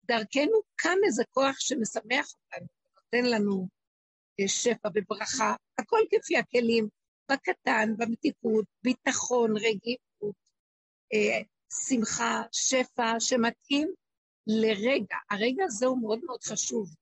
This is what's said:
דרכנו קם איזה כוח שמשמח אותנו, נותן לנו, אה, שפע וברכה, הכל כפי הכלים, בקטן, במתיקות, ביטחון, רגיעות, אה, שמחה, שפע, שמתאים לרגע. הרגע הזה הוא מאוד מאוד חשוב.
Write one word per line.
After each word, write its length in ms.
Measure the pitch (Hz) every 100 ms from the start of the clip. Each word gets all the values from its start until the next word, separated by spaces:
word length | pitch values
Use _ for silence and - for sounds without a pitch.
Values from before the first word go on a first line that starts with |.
דרכנו 560 | - 233 214 269 302 440 - -
קם 220 | 330 381 403
איזה 160 | 233 226
כוח 300 | - 269 269
שמשמח 680 | - 311 220 226 214 262 294
אותנו, 320 | - _ 175 - _ _
נותן 360 | _ _ 233 247
לנו, 380 | 226 202 196 185 _ _ _ _ _ _ -
אה, 80 | 196
שפע 400 | - 240 226 208
וברכה, 600 | 202 190 208 208 262 214 220 _ -
הכל 220 | 214 440 453
כפי 260 | 440 - 320
הכלים, 520 | - 262 233 233 214 _ _ _ -
בקטן, 580 | 277 - - - 233 214 214
במתיקות, 680 | 226 226 302 - 226 220 202 _
ביטחון, 760 | 254 247 - 254 - 247 233 208
רגיעות, 800 | 226 202 233 247 _ _ 415 - _ _ _ _ _ _ _
אה, 300 | 214 208 220 214 _ _ - -
שמחה, 540 | 254 220 - 233 226 220
שפע, 680 | - - 262 247 - 226 226
שמתאים 680 | - 254 226 - _ 285 320 370 _ _ _ _ -
לרגע. 680 | 220 220 202 226 277 202 - -
הרגע 340 | 202 226 262
הזה 220 | 381 214 254
הוא 160 | 254
מאוד 180 | 220 226
מאוד 180 | 339 240
חשוב. 520 | - 220 - 240 185 156